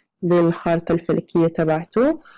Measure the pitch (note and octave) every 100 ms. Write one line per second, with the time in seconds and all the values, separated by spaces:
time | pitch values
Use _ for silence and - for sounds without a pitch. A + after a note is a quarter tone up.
0 | _ - F3 F3 E3+ E3 F3 E3+ - E3+
1 | - E3 - E3+ E3 E3 D#3 D#3 E3+ A3
2 | C4+ D#4 -